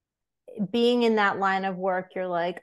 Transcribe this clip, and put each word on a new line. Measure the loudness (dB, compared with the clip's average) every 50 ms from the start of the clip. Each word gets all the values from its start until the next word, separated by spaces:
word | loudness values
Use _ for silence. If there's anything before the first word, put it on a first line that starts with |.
| _ _ _ _ _ _ _ _ -20 -12 -8 -6 -6 -2
being | 0 2 2 4 4 4 2
in | 2 4
that | 4 2 2 0
line | 0 0 0 0 0 -2
of | -4 -4
work, | -2 -2 -2 -2 -2 -4 -6 -8
you're | -6 -4
like, | -4 -2 -2 -2 -4 -4 -8